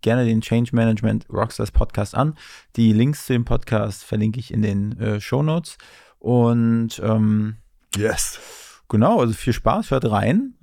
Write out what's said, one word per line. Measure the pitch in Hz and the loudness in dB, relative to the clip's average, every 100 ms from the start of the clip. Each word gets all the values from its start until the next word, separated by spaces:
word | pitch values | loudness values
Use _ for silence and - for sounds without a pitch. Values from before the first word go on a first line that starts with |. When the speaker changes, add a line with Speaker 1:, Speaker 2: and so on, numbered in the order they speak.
Speaker 1:
gerne | - 120 | 0 2
den | 120 113 | 2 0
Change | - 117 120 | 0 0 2
Management | 117 113 110 107 110 - | 2 2 2 0 -2 -4
Rockstars | - 117 - 107 | -4 -4 -4 -6
Podcast | - - - 101 | -6 -6 -6 -4
an. | - 143 151 - - _ - | -2 -2 -4 -14 -20 _ 2
Die | 113 | 4
Links | 107 127 147 - | 4 2 0 -2
zu | |
dem | 123 | -2
Podcast | 120 117 - 110 110 98 | 0 -2 0 -2 -2 -6
verlinke | - 107 110 117 | -6 -2 -2 -2
ich | 117 | -6
in | 104 | -2
den, | 104 101 101 107 | 0 -2 -4 -4
äh, | 107 104 | -4 -4
Shownotes | - 123 156 160 - - - - - _ | -2 -2 0 -2 -6 -14 -20 -20 -20 _
und, | - 123 117 120 117 117 113 - | 0 4 4 4 2 2 -2 -4
ähm, | 107 110 107 107 107 110 - _ _ 98 | 0 2 2 2 -2 -6 -18 _ _ -2
Speaker 2:
Yes. | 104 - - - - - - - - | -2 -2 -6 -10 -18 -20 -20 -20 -2
Speaker 1:
genau, | 107 139 226 | 2 4 4
also | 120 | 2
viel | 104 - | 0 -2
Spaß, | 117 - 165 220 | -2 0 -2 0
hört | 135 123 | -2 0
rein | 107 101 185 269 - | 0 2 0 -2 -8